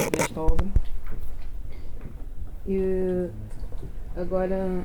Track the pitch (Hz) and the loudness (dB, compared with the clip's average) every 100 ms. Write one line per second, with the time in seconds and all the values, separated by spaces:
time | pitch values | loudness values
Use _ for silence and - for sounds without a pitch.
0 | - - - - 156 160 185 - - - | 0 0 -2 2 6 8 8 4 6 4
1 | - - - - - - - - - - | 2 2 0 0 -2 -4 -4 -4 -4 -4
2 | - - - - - - - 196 190 185 | -6 -10 -8 -6 -6 -6 -4 -2 0 0
3 | 185 180 175 - - - - - - - | 0 -2 -4 -6 -8 -6 -6 -6 -6 -8
4 | - - 175 185 185 190 190 185 | -6 -4 -2 0 0 -2 -2 -2